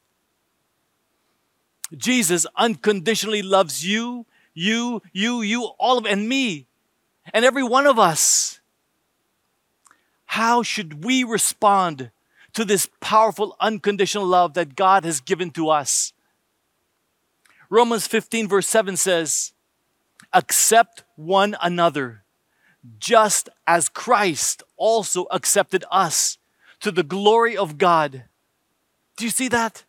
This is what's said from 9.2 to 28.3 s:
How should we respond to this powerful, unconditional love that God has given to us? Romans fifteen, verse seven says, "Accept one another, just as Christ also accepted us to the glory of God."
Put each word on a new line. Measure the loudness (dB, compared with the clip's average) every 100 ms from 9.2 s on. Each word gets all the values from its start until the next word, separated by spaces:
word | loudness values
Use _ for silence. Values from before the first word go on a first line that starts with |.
| _ _ _ _ _ _ _ _ _ _ -10
How | -2 2 2
should | 0 -6 -8 -8 -2
we | 0
respond | 0 0 -2 2 4 4 2 -4 -12 _ _ _ _
to | -6 0
this | 0 -2 _
powerful, | 0 4 4 0 -6 -2
unconditional | -2 -2 -4 -2 -2 -2 2
love | 2 2 -2
that | -6 0
God | 4 4 2
has | -8
given | -4 -4 -4
to | -4 0
us? | 0 0 -4 -4 -10 _ _ _ _ _ _ _ _ _ _ _ _ _ _ _
Romans | 2 4 0 -2
fifteen, | -4 -2 -4 0
verse | 0 2
seven | 0 0 -2
says, | 0 0 0 -4 -6 _ _ _ _ _ _ _ 0
"Accept | 0 2 0 4 4 2 -4 _ -18
one | -2 2 2 -2
another, | -4 0 0 0 -6 -10 _ _ _ _ _ _ -20 -12
just | 2 4 4 0 -4 _ 0
as | 0 0
Christ | -8 0 2 2 -2 -4 -6 -14 -2
also | 0 0 0 -6 -4
accepted | -4 0 0 0 -4 -2
us | 0 0 0 -4 -6 _ _ _ _
to | -4
the | -4
glory | -4 0 4 4 2 0
of | -6 0
God." | 2 4 0 -6 -20